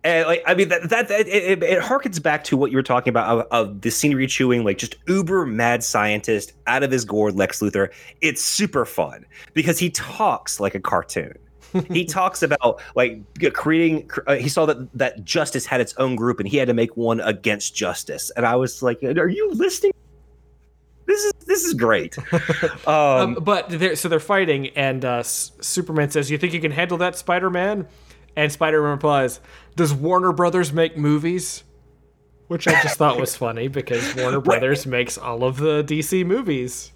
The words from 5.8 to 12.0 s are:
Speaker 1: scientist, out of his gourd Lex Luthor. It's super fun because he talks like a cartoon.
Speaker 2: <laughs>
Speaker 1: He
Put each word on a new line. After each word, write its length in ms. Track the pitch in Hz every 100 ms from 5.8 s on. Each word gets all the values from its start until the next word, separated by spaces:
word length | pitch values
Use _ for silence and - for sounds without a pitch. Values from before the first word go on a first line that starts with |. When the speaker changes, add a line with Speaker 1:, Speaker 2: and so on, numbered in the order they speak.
Speaker 1:
scientist, 720 | - 113 104 104 - 107 - - -
out 160 | 131
of 80 | 139
his 120 | 127
gourd 320 | 107 104 107 95
Lex 240 | 95 -
Luthor. 300 | 104 98 98 - - -
It's 200 | 160 151
super 440 | - - 202 143 113
fun 400 | - 76 - - - -
because 260 | - 156 165
he 100 | 175
talks 720 | - - - 214 120 - -
like 160 | 101 98
a 40 |
cartoon. 540 | - 87 - - - - - _ -
Speaker 2:
<laughs> 160 | 185 -
Speaker 1:
He 160 | 180